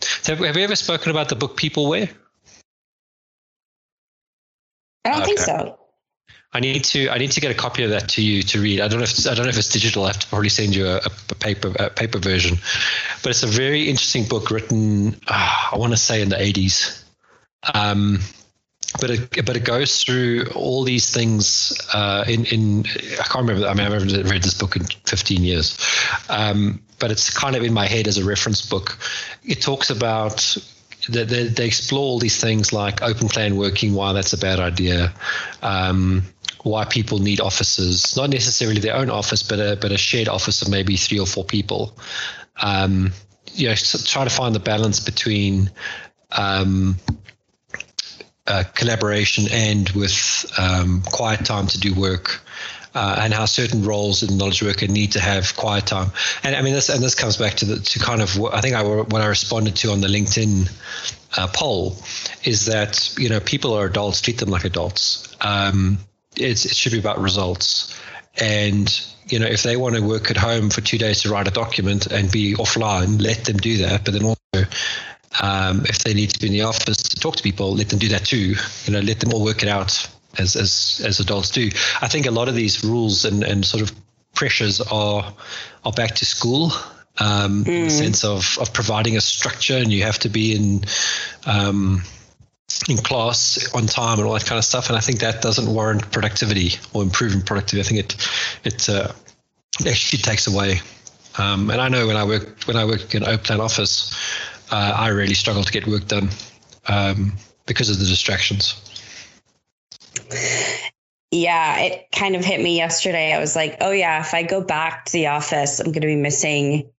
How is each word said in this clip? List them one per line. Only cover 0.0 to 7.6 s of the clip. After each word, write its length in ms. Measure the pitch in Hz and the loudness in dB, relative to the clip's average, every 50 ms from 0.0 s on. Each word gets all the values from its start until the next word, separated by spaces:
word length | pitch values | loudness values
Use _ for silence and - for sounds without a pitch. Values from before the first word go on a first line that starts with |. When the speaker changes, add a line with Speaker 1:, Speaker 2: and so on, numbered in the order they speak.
| - - - - - | -4 -4 -4 -4 -2
Speaker 1:
have, 140 | - 156 160 | -4 -2 -2
have 160 | 180 151 147 | -2 0 0
you 80 | 180 196 | 0 0
ever 120 | 202 208 | 0 0
spoken 360 | - - - 170 156 - 165 | -2 -2 -2 -2 -2 -2 -2
about 160 | 151 156 147 - | 0 0 0 -2
the 80 | 143 | -2
book 220 | 113 143 131 - - | -2 -4 -4 -2 -4
Peopleware? 520 | 156 147 - 151 147 143 160 202 214 - - - _ _ _ _ _ - - - _ _ _ _ _ _ _ _ _ _ _ _ _ _ _ _ _ _ _ _ _ _ _ _ _ _ _ _ _ _ _ _ _ _ _ _ _ _ _ _ _ _ _ _ _ _ _ _ - | -4 -2 0 0 2 2 2 0 -2 -4 -6 -12 _ _ _ _ _ -20 -20 -20 _ _ _ _ _ _ _ _ _ _ _ _ _ _ _ _ _ _ _ _ _ _ _ _ _ _ _ _ _ _ _ _ _ _ _ _ _ _ _ _ _ _ _ _ _ _ _ _ -2
Speaker 2:
I 60 | 233 | 0
don't 140 | 285 302 - | 0 2 2
think 160 | 392 415 392 | 2 2 2
Speaker 1:
Okay. 100 | - - | 2 0
Speaker 2:
so. 280 | - - - - - - _ _ _ _ _ _ _ _ _ _ - - _ _ - | 0 -2 -4 -6 -10 -16 _ _ _ _ _ _ _ _ _ _ -20 -20 _ _ -4
Speaker 1:
I 80 | 123 | -2
need 240 | 123 135 135 143 - | 0 0 0 0 0
to, 240 | - - 139 135 127 | 0 2 2 2 2
I 80 | 123 120 | 2 0
need 140 | 139 143 | 0 0
to 100 | - 135 | 0 0
get 100 | 147 131 | 0 0
a 40 | 113 | -2
copy 280 | - | -2